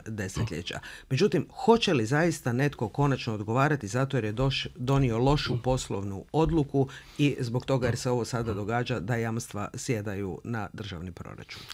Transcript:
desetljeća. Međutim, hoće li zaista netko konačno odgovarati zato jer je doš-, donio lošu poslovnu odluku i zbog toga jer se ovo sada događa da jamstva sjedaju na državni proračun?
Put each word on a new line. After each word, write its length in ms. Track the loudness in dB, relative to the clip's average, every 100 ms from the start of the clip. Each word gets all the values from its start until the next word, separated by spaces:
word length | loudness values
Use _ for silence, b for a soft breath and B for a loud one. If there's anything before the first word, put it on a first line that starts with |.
| -6
desetljeća. 720 | -6 -4 -2 -4 -4 -6 -10 B B B
Međutim, 380 | 2 4 2 -2
hoće 420 | 0 4 6 6
li 120 | 2 2
zaista 480 | 2 2 0 -2
netko 360 | 2 0 0 -4
konačno 440 | 2 2 2 -2
odgovarati 540 | -4 0 2 2 2 -2
zato 300 | 0 0 0
jer 60 |
je 80 | 0
doš-, 360 | 0 0 0 -4 -4
donio 420 | 2 4 4 4
lošu 440 | 4 4 2 -2
poslovnu 640 | 0 0 -2 -6 -4 -8 -4
odluku 560 | 2 2 2 2 2 0 B B B
i 180 | 2 2
zbog 260 | -2 -2 0
toga 220 | 2 2
jer 100 | 0
se 120 | 0
ovo 160 | 0 0
sada 280 | -2 -2
događa 460 | -2 -2 -2 0 -2
da 160 | -2 -2
jamstva 540 | 0 -2 -4 -6 -6 -6
sjedaju 640 | -4 -2 -2 -4 -4 -6
na 260 | -6 -6 -6
državni 380 | -8 -10 -8 -10
proračun? 500 | -10 -14 -14 -16 -16 B